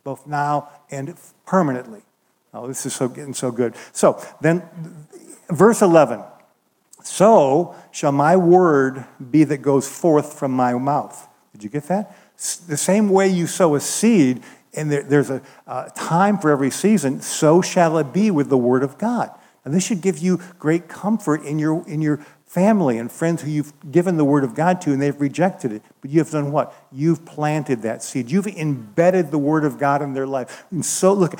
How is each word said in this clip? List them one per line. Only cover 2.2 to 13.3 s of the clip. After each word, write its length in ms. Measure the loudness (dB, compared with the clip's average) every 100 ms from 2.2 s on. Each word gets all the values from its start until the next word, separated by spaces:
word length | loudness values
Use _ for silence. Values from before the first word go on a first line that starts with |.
| _ _ _
Oh, 140 | -14 -12
this 180 | -10 -8
is 80 |
so, 160 | -4 -6
getting 240 | -6 -14
so 180 | -8 -4
good. 240 | -2 -4 -4 -14
So 280 | 0 2 2 -6 -2
then, 240 | 0 0 -2 -14 -16 -18 -20 -20 -20 -18 -4
verse 320 | 4 4 6
eleven, 400 | 6 6 4 0 -12 -20 _ _ _ _ _ _
"So 720 | -8 2 4 6 4 2 -2 -8 -18
shall 220 | -4 -2
my 240 | 2 4 4
word 680 | 6 6 6 4 2 -2 -12 -18 0
be 140 | 2
that 140 | 2 0
goes 320 | 0 0 0
forth 500 | -2 2 2 0 -6
from 120 | -4
my 220 | 0 0
mouth." 540 | -2 -2 -4 -4 -12 -20 _ _
Did 140 | -16 -10
you 40 |
get 140 | -8 -4
that? 260 | -6 -6 -14 _ -14
S-, 180 | -12 -12
the 220 | -10 -4
same 320 | 0 2 4
way 180 | 4
you 180 | 4